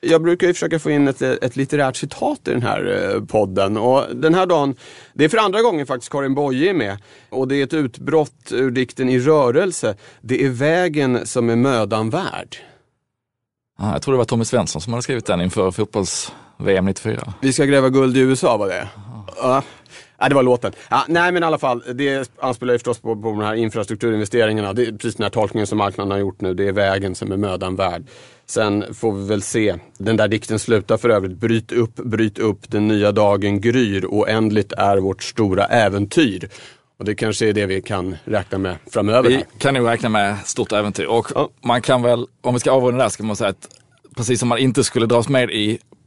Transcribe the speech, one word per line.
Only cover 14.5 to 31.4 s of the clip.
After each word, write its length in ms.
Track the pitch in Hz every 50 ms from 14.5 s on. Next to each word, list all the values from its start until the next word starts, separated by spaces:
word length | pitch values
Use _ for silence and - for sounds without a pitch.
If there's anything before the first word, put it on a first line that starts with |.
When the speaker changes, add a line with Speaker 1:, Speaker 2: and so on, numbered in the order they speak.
| - 120 98 82 - 85
Speaker 2:
som 120 | 78 113 117
hade 100 | 123 117
skrivit 220 | - 135 117 -
den 160 | - 98 87
inför 300 | 85 92 - 113 95 92
fotbolls-V 1040 | 92 - 110 - - 110 95 87 - - - - - - - - _ _ 98 95 98 95
M 80 | 90
nittiofyra. 480 | 98 95 - - 107 113 120 - - 92 -
Speaker 1:
Vi 120 | - 135 127
ska 120 | - 147
gräva 240 | 139 143 139 131 131
guld 280 | 131 135 135 131 123 131
i 20 |
U 120 | 131 131 131
S 100 | 127 -
A, 140 | 131 117 104
var 100 | 104 95
det? 200 | 90 90 - 101 -
Speaker 2:
Ja. 300 | - - - 120 113 101 - - -
Speaker 1:
Ja. 260 | - 131 127 139 139 - - - _ _ - - - _ _ _
Ja, 100 | - 135
det 60 | 139
var 80 | 139 127
låten. 280 | 127 123 117 - 101 - - - -
Ja, 160 | 120 127 - -
nej, 240 | 160 170 170 180
men 120 | 180 180 165
i 20 |
alla 120 | 165 156 143
fall, 260 | - 135 123 120 - - 127
det 360 | 123 143 139 139 135 131 120 _ -
anspelar 340 | - 131 120 - 127 127 120
ju 40 | 120
förstås 200 | - 131 117 -
på, 160 | _ 113 113
på 140 | 107 104 113
de 100 | 107 104
här 160 | 107 104 110
infrastrukturinvesteringarna. 1160 | 113 117 110 101 113 104 - 113 104 - 117 110 107 107 101 - 123 113 110 107 107 104 98 98
Det 120 | 117 123
är 60 | 113
precis 240 | 110 107 - 117 104
den 80 | - 110
här 60 | 101
tolkningen 380 | - 117 107 101 - 113 104 101
som 100 | - 107
marknaden 340 | 101 101 98 - 101 98
har 60 | 98 98
gjort 240 | 101 98 - _
nu. 120 | 104 92 92
Det 140 | 90 101 98
är 40 |
vägen 440 | 95 104 101 95 95 98 95 98 90
som 160 | - 110 104
är 60 | 98 95
mödan 380 | 104 98 92 92 95 92 92
värd. 280 | 92 95 92 87 85 110 - - - - - - _ _
Sen 480 | - - 117 110 104 101 104 101 - 110
får 180 | - - 113
vi 160 | 101 98 98 98
väl 140 | 107 104
se. 340 | 101 - - 120 107 107 98 92 - - _ -
Den 200 | 95 104 113 107
där 100 | 107 104
dikten 320 | 107 110 - - 110 107
slutar 380 | - - 117 104 95 - 117 110
för 120 | - 120
övrigt. 280 | 110 101 95 95 92
"Bryt 340 | -